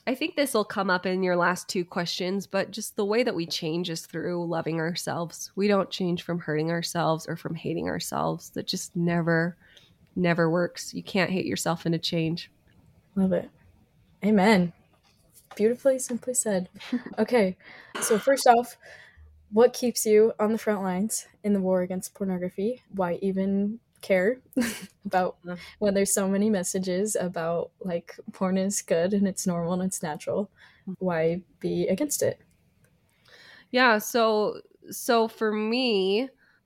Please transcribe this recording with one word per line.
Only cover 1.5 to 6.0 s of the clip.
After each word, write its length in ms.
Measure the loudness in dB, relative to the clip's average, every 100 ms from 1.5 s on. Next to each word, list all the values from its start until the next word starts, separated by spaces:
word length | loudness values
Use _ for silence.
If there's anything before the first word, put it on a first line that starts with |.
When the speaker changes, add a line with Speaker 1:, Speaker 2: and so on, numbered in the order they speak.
| 0 -4
Speaker 1:
two 160 | -4 -4
questions, 600 | -4 -4 -4 -4 -4 -4
but 240 | -4 -4
just 260 | -6 -8 -4
the 80 | 0
way 180 | 2
that 100 | 0 -2
we 100 | -4
change 440 | -4 -4 -2 -4
is 160 | -6 -8
through 400 | -8 -6 -4 -4
loving 360 | -4 -2 -2
ourselves. 720 | -2 -4 -6 -6 -6 -10 -10 0
We 140 | 2
don't 200 | 2 0
change 320 | -2